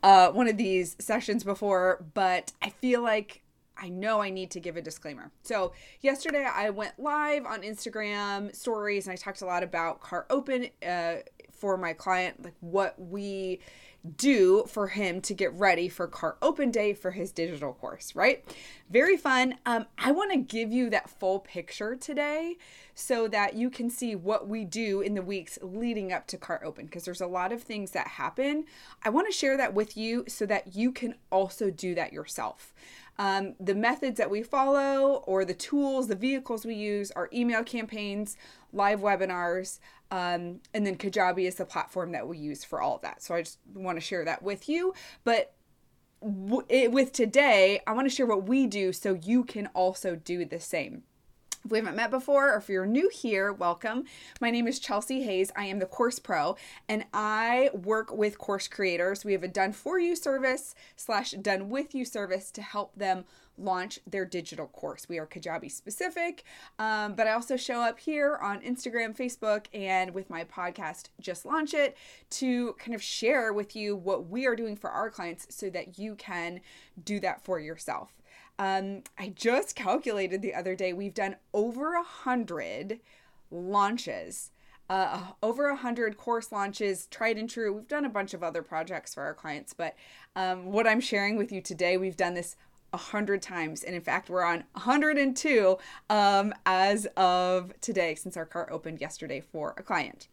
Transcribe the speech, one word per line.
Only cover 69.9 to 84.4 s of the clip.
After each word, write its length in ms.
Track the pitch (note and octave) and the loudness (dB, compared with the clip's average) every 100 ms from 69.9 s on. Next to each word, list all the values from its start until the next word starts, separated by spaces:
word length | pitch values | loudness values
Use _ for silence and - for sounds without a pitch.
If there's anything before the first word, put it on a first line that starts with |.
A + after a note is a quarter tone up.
| F#3+ F#3 | 0 0
with 160 | F3+ F#3+ | -4 -8
my 140 | E3+ | -10
podcast, 640 | E3+ - F3+ F3+ D#3+ - - _ | -10 -6 -6 -6 -10 -10 -16 _
Just 240 | - F3 - | -10 -10 -2
Launch 280 | D#4+ D#4 | -2 0
It, 220 | D4+ C#4+ C#4 - - _ | 2 2 0 -20 -20 _
to 420 | - C4 B3 A#3+ | -4 0 0 -2
kind 200 | - - | -6 -8
of 80 | A3+ | -8
share 520 | - - A3 C#4 A3+ | -6 -2 2 2 2
with 200 | G#3 G#3 | -2 -4
you 220 | G#3+ G#3 G3+ | -6 -4 -4
what 320 | F3+ F#3+ E3+ | -2 -2 -2
we 180 | A3 C4 | 0 0
are 80 | A#3 | 0
doing 200 | A3+ G#3 | -4 -6
for 140 | - | -6
our 200 | - A3 | -4 -4
clients 380 | - F3 E3+ - | -6 -10 -10 -14
so 200 | - G3 | -10 -6
that 280 | F3 F3 F3+ | -6 -10 -10
you 180 | G#3+ G#3 | -10 -10
can 440 | - F3 E3+ F3 - - - - | -8 -6 -6 -8 -16 -20 -20 -16
do 200 | E3 G#3 | -6 -2
that 200 | F#3 - | -2 -4
for 160 | - F3+ | -4 -4
yourself. 600 | D3+ D#3+ - A2 - - _ - - - | -4 -10 -8 -8 -8 -20 _ -20 -18 -4
Um, 440 | G3 F#3+ G3 G3 - - | 0 0 -2 -8 -12 -12
I 120 | F#3 | -12
just 460 | F3+ A3+ B3+ G#4+ - | -2 2 2 0 -4
calculated 680 | F#3 C4 B3+ G#3 F#3+ F#3+ | 0 0 0 -2 -2 -2
the 100 | G3 | -4
other 220 | F3+ F#3 F#3 | -4 -4 -2
day, 180 | F#3 | -2
we've 200 | F3 G3+ | -2 -6
done 240 | - G3 - _ G#3 | -4 -4 -6 _ 0
over 400 | A3+ A#3+ D4+ E4+ | 0 0 0 0
a 80 | |
hundred 960 | E4+ - C4 B3 A#3 E3 F2 G#2+ F#3+ A#3 _ - _ - - | -2 -6 0 0 0 -4 -6 -6 -6 -10 _ -20 _ -20 -14
launches, 1000 | F3 F3+ G3+ G3+ A#3 - G#2 E2 - | -10 0 2 2 0 -4 -8 -8 -12